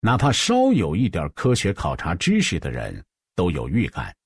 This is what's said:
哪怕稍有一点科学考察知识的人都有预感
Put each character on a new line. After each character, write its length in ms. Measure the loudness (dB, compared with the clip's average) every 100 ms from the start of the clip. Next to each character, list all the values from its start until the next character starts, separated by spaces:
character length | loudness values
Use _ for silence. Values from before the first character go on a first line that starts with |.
哪 160 | 2 2
怕 140 | 2
稍 420 | 2 2 4 4
有 220 | 4 2
一 140 | 0 0
点 200 | 0 -6
科 180 | -2 2
学 200 | 2 0
考 240 | -2 -4 -4
察 180 | -4
知 260 | -2 2 2
识 200 | 2 -2
的 100 | -4
人 340 | -6 -8 -10 -16 _ _
都 160 | -2 0
有 180 | 0 -2
预 200 | -2 -2
感 260 | -4 -10 -12